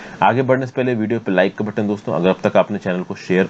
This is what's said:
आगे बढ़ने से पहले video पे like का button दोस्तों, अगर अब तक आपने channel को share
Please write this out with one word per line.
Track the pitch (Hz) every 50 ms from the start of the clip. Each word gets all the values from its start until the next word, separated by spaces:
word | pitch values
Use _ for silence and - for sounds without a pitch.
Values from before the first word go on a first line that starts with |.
| - - - - 92
आगे | 101 113 123
बढ़ने | 135 123 131 131 135
से | 123 -
पहले | 135 127 127 123
video | 110 107 104 117 113
पे | 110 -
like | 95 90 92 101 - -
का | 107
button | 104 101 - 107 101
दोस्तों, | 107 101 - - 90
अगर | 80 85 92
अब | 92 - -
तक | 104 - 101
आपने | 90 - 104 95
channel | - 98 90 92 87
को | - 98
share | - - - 92 92 95 90